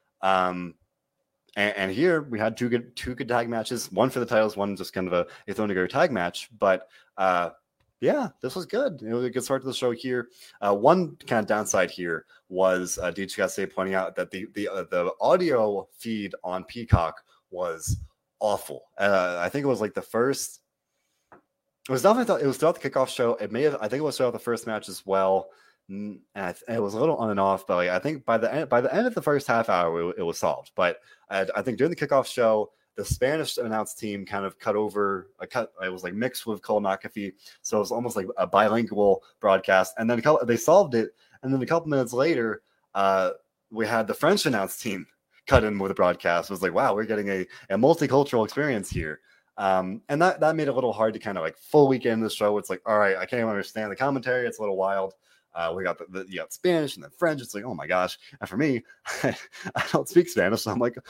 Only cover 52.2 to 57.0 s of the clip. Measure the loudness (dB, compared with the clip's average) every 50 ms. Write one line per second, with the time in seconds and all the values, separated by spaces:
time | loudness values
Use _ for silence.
52.2 | 0 -2 -2 0 0 2 2 0 -2 -4 -6 -6 -2 0 2 4 4 4 2 0
53.2 | -2 -4 -4 -2 -2 -2 -2 -4 -6 -6 -6 -8 -6 -6 -4 -2 -2 -2 -2 -2
54.2 | -2 -2 -2 -2 -2 -4 -6 -6 -4 -4 -2 0 0 0 0 -2 -2 -4 -8 _
55.2 | _ _ _ _ _ _ -8 -6 -4 -4 -4 -2 -4 -4 -4 -4 -8 -12 -12 -12
56.2 | -12 -10 -10 -10 -10 -10 -8 -4 0 0 0 0 0 -2 -6 -12